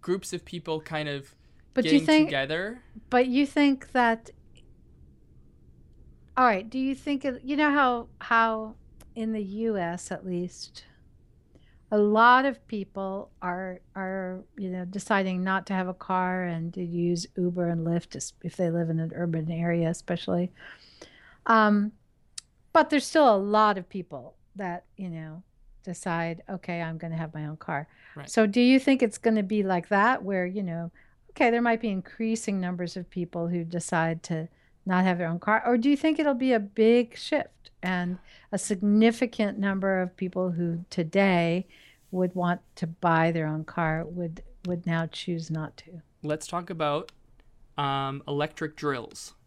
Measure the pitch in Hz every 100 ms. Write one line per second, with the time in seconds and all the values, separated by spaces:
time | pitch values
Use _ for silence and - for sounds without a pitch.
0 | - 185 - 175 - 175 165 156 156 156
1 | 151 143 139 _ _ - _ - 233 294
2 | - 311 302 139 135 160 196 247 - -
3 | - 247 262 247 277 - 285 269 - 254
4 | 240 226 233 - - - - - - -
5 | - - - - - - - - - -
6 | - - - - 254 196 220 262 262 269
7 | - 277 277 247 254 285 302 285 262 240
8 | - - - 233 226 220 220 220 - -
9 | - - 220 220 196 202 226 208 170 175
10 | - 180 190 175 180 - - - - _
11 | - - _ _ _ _ _ - _ 214
12 | 208 214 233 254 269 247 _ 220 190 -
13 | 196 196 - _ 185 180 190 185 _ -
14 | 190 190 185 185 - - 190 180 180 196
15 | - 202 190 185 185 190 185 190 185 185
16 | - 185 185 185 180 165 165 175 175 170
17 | 175 170 175 - 180 175 170 170 165 170
18 | - - - - 170 - 175 170 165 160
19 | 160 - 170 165 156 165 170 170 165 170
20 | - 175 - 175 180 - - - - _
21 | - - - _ - 226 214 208 208 -
22 | _ _ _ - _ _ _ 330 311 302
23 | - 320 285 202 202 208 214 190 180 202
24 | 175 143 120 _ _ 190 190 175 - _
25 | 185 165 160 156 190 _ - - - 175
26 | - 170 165 165 - 185 - 170 165 165
27 | 165 160 160 160 151 156 - 143 156 _
28 | - - 139 - 220 208 247 262 262 269
29 | 240 - 233 220 190 214 190 185 170 202
30 | 214 262 190 190 180 190 185 165 170 _
31 | _ _ _ - 254 233 240 226 233 196
32 | - - 226 220 - 196 180 180 175 185
33 | 175 - 170 170 170 175 165 175 - 170
34 | 165 165 - 160 165 _ _ _ - 185
35 | 185 175 175 170 - 214 - 247 240 285
36 | 320 311 294 262 262 233 202 - 220 240
37 | 240 - - 302 - _ - _ 180 185
38 | 180 180 - - _ 196 - 202 202 208
39 | 226 233 240 - 208 208 196 190 190 190
40 | 185 - 185 185 185 170 175 165 175 -
41 | 165 196 196 180 170 175 190 - - _
42 | _ 185 185 185 175 175 _ - 165 165
43 | 175 165 165 165 156 156 156 - 160 156
44 | - 175 170 165 - - 180 180 175 165
45 | 165 - - 170 160 160 156 - - 180
46 | - _ 156 156 - 175 175 170 151 147
47 | - _ _ _ _ _ - - 143 139
48 | 135 139 139 143 151 - 160 156 147 131
49 | 113 - - _